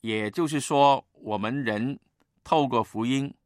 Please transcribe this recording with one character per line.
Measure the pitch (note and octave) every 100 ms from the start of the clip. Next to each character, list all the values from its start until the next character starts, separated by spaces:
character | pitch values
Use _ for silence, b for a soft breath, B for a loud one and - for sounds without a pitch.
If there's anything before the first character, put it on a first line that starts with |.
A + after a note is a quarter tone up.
也 | A2+ G#2+ G#2+
就 | C3+ D#3+
是 | D3+
说， | - C#3+ C#3 C3+ _
我 | _ G#2+ G#2
们 | G#2+ C#3
人 | A#2+ G#2+ B2 - _ _ _ _
透 | - D#3+ C#3
过 | A#2+
福 | G#2+ G#2+ A#2
音 | C3+ C#3 -